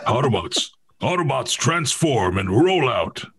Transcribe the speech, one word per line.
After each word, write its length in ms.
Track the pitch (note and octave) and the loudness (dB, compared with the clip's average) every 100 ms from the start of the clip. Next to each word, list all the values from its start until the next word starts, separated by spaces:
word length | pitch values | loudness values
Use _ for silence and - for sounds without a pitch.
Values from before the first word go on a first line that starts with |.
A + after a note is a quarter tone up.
Autobots, 640 | - A2 C#3 G2+ F2 - - _ _ _ | 0 0 0 0 -2 -6 -6 _ _ _
Autobots 560 | B2 F3+ D#3 C3+ A#2 - | -2 0 0 -2 -4 -2
transform 800 | C#3 E3 D3 - D#3+ B2 F2+ F#2 | 0 0 -2 0 2 2 2 0
and 120 | F#2+ | 0
roll 400 | G2 F3 F#3 C3+ | 4 4 4 2
out. 340 | G#2 F2 - - | 0 -2 -6 -16